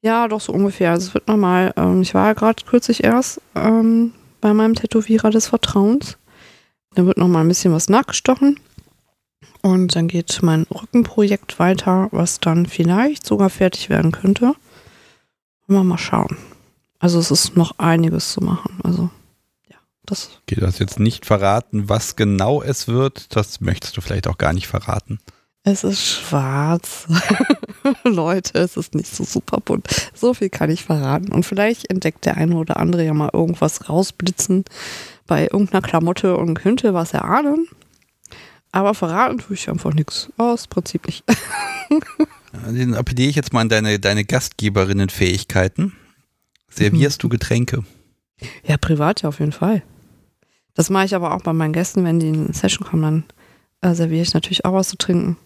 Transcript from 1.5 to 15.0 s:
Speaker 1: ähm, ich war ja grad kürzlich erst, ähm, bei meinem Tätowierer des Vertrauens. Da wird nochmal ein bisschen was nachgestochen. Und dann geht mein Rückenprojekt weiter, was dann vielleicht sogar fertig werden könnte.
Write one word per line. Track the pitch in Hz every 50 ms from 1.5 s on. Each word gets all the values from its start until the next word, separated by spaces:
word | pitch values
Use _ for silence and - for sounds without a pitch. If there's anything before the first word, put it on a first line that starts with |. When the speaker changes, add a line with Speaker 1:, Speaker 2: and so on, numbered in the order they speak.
| 180 180 185 185 - -
Speaker 1:
ähm, | 175 180 180 185
ich | 185 - -
war | 190 190 214
ja | 214
grad | - - 220 226 - -
kürzlich | - - 240 - - 233 - -
erst, | - 233 247 262 - - - _ _ _
ähm, | - - 214 220 226 226 226 226 226 233 233 233 _ _ - _ _
bei | - 208 208
meinem | 214 220 226 226
Tätowierer | - - 220 - 226 214 - 226 220 214 220
des | 214 226 214 -
Vertrauens. | - 226 - - - 202 196 208 233 277 - - - _ _ _ _ - - - - _ _ _ _ _ _ _ _
Da | - 180
wird | 180 196 -
nochmal | 170 180 180 160 160
ein | 165
bisschen | 180 - - 185 165
was | 156 - -
nachgestochen. | 196 233 277 - - - - - 262 254 277 277 285 - _ _ _ - - _ _ _ _ _ _ _ _ _ _ _ - - _ -
Und | _ 202 185 185 185 180 -
dann | 180 165 165
geht | 175 170 170 - - - -
mein | 170 160 160 160
Rückenprojekt | - - - - - - 240 233 - - - 208 202 202 196 - _ - -
weiter, | 175 175 185 180 - - 185 185 190 208
was | - - 170 175 - -
dann | - 175 160 170 175 175
vielleicht | - - 170 170 175 196 240 285 302 - -
sogar | - 208 208 202 190
fertig | - - 196 185 - - - -
werden | - - 160 160
könnte. | 165 - - 190 202 - 240 240 294 - _ _ - - - - _ _